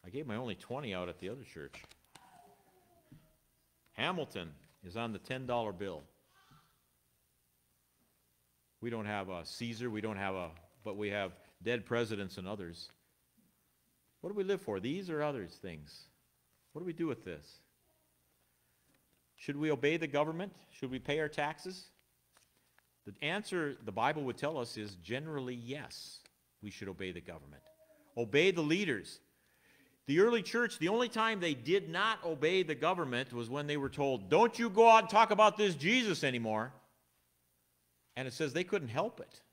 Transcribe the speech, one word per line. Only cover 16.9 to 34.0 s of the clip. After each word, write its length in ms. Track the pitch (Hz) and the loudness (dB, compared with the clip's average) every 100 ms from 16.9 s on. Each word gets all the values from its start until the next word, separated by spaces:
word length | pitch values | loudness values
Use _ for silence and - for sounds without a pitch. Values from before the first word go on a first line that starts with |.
do 140 | 170 165 | -4 -2
with 180 | 120 | -4
this? 360 | 92 78 - - _ _ _ _ _ _ _ _ _ _ _ _ _ _ _ _ _ _ | -8 -10 -12 -20 _ _ _ _ _ _ _ _ _ _ _ _ _ _ _ _ _ _
Should 200 | - 143 | -8 -2
we 140 | 156 | 0
obey 260 | 139 143 165 | 2 2 2
the 100 | 160 | 0
government? 460 | 143 151 165 196 - - | 2 0 0 -8 -10 -20
Should 200 | - 131 | -10 -6
we 80 | 127 | -6
pay 200 | - 147 | -2 -2
our 100 | 151 | -2
taxes? 560 | 151 147 156 185 185 - _ _ _ _ _ _ _ _ _ _ _ - | -2 -4 -4 -12 -14 -18 _ _ _ _ _ _ _ _ _ _ _ -18
The 80 | 98 | -6
answer 560 | 147 190 214 180 151 135 | -2 -2 -2 -2 -2 -4
the 100 | 107 | -6
Bible 320 | 95 123 151 | 0 2 2
would 120 | 135 113 | -2 -2
tell 220 | 143 156 | -2 -2
us 180 | 120 - | -6 -6
is 200 | 104 92 | -10 -12
generally 580 | 85 123 156 147 127 | -6 -6 -4 -6 -6
yes, 680 | 123 117 139 - - - - - _ _ _ | -8 -8 -10 -10 -14 -16 -18 -20 _ _ _
we 60 | 107 | -14
should 200 | - 98 | -10 -10
obey 240 | 87 95 | -8 -8
the 100 | 87 | -8
government. 400 | - 82 71 69 - _ - - - - | -12 -16 -16 -20 -20 _ -20 -20 -12 -4
Obey 320 | 117 139 180 | 2 6 6
the 100 | 170 | 4
leaders. 600 | 151 175 196 113 - - _ _ _ _ _ - _ _ - | 2 2 2 -2 -4 -16 _ _ _ _ _ -20 _ _ 0
The 140 | 147 | 4
early 220 | 220 233 | 6 4
church, 360 | 180 233 240 - | 0 0 0 0
the 100 | 160 | 0
only 200 | 220 247 | 2 0
time 320 | 226 226 214 | 0 0 2
they 140 | 175 | 0
did 340 | 139 117 196 165 | -2 2 2 2
not 340 | 170 214 220 | 0 0 0
obey 400 | 170 156 151 190 | -4 2 4 4
the 120 | 165 | 2
government 580 | 143 156 180 143 120 131 | 2 2 2 0 -2 -2
was 160 | 120 117 | -4 -4
when 180 | 139 147 | -4 -2
they 120 | 147 | -2
were 100 | 139 | -2
told, 400 | - | 0